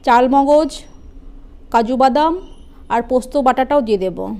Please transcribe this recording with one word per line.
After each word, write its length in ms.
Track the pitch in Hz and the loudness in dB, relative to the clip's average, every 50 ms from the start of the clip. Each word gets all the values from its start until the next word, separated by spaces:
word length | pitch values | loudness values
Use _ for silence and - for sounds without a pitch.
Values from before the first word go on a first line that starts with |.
| _ | _
চালমগজ, 640 | 262 240 240 254 262 262 277 277 277 294 302 320 285 - - - - - - - - - - - - - - - - - - - - - | 4 4 4 4 4 2 2 4 4 4 2 2 0 -6 -12 -20 -20 -20 -20 -20 -20 -20 -20 -20 -20 -20 -20 -20 -20 -20 -20 -18 -4 -2
কাজু 220 | 233 233 214 254 240 | -2 0 0 0 0
বাদাম 320 | 262 269 240 294 302 320 330 370 - - - - - - - - - - - | 2 2 2 2 0 0 -2 -4 -8 -14 -20 -20 -20 -20 -20 -20 -12 -6 -4
আর 80 | 233 233 - | -4 -4 -2
পোস্ত 240 | 262 254 254 254 - 285 277 262 | -2 -2 -2 -2 -4 0 0 0
বাটাটাও 340 | 247 254 262 262 294 294 262 214 | 2 0 0 0 0 -2 0 0
দিয়ে 120 | 214 196 185 | -2 -2 -2
দেব। 120 | 185 175 180 190 190 220 208 | -4 -6 -8 -10 -10 -10 -12